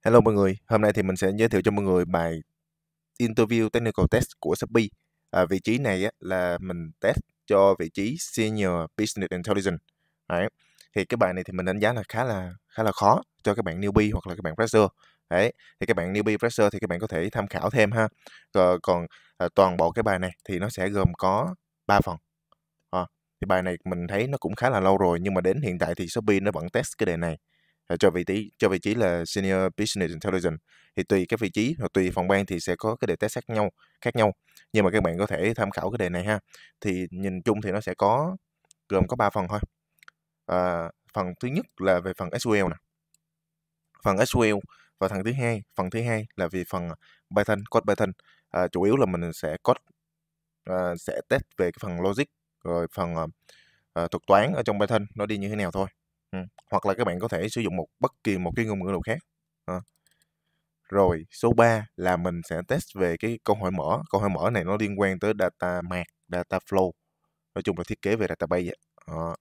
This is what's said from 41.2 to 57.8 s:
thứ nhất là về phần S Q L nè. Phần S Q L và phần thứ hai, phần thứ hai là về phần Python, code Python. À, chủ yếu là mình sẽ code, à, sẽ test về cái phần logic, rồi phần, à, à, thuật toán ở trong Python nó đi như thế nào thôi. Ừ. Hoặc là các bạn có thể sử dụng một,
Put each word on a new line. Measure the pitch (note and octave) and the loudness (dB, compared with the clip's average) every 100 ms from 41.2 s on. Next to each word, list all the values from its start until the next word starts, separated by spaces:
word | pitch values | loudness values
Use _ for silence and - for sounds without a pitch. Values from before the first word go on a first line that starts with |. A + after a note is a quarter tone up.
| F2+ F2+ | -4 -4
thứ | B2 | -4
nhất | D#3+ - _ | -4 -6 _
là | F#2+ F2+ | 0 2
về | F#2 F2+ | 0 -6
phần | F2+ A#2+ | -6 -4
S | A#2+ | 0
Q | G#2 F#2 | 2 0
L | |
nè. | D#2+ _ _ _ _ _ _ _ _ _ _ _ _ | -4 _ _ _ _ _ _ _ _ _ _ _ _
Phần | G#2+ F#2+ B2+ | -2 2 2
S | B2+ | 2
Q | A2 G2+ | 2 0
L | - _ _ _ | -6 _ _ _
và | F#2+ | -2
phần | G2+ | -2
thứ | G#2 | -4
hai, | C3 A#2+ A2 - - | -2 -2 -4 -6 -6
phần | F#2 | -4
thứ | A2+ | -2
hai | A#2 A2 A2 - | -2 -4 -6 -6
là | F2 | -4
về | F#2 F2 | -4 -4
phần | F#2 F2 D#2+ _ _ _ G2 | -6 -6 -10 _ _ _ 0
Python, | G#2 G#2 G#2 | 0 -2 2
code | A2+ G#2+ | 0 2
Python. | G2 G2+ - _ _ _ | 0 0 -4 _ _ _
À, | - F2+ | -2 0
chủ | F2 | 2
yếu | G2+ C3 | 2 4
là | G#2+ | 2
mình | F2 E2+ | 0 -6
sẽ | D#2+ D#2 D#2 | -6 -6 -2
code, | - B2+ _ _ _ _ _ _ _ _ | 0 0 _ _ _ _ _ _ _ _
à, | - F#2 F2+ F2 | -6 -4 -2 -4
sẽ | - - - | -6 -8 -2
test | C3+ - - | -2 -2 -2
về | F2+ | -2
cái | - | -2
phần | G2 E2+ | -10 -2
logic, | F#2 G2 - _ _ _ | -2 0 -4 _ _ _
rồi | - E2+ E2+ | -4 -4 -4
phần, | - F2 E2 | -4 -4 -4
à, | D#2+ - _ _ _ _ _ | -6 -10 _ _ _ _ _
à, | E2+ E2+ | -6 -4
thuật | F2 - | -6 4
toán | G2 A#2+ | 6 6
ở | F#3+ | 0
trong | A#2 G2+ | -2 0
Python | G#2 A2+ G#2 - | 0 0 -2 -6
nó | G#2 | -4
đi | G#2 | -4
như | G2 | -4
thế | G#2+ | -4
nào | F#2 | -4
thôi. | F#2+ F#2+ _ _ _ _ | -2 -6 _ _ _ _
Ừ. | F#2+ F#2 - _ | -10 -10 -18 _
Hoặc | G2 G2+ | -2 0
là | |
các | F#2+ | 0
bạn | G#2+ F2 | 0 -2
có | A#2 | -4
thể | E2+ G#2 | -2 -4
sử | - | -2
dụng | G#2 | -2
một, | F2 | -4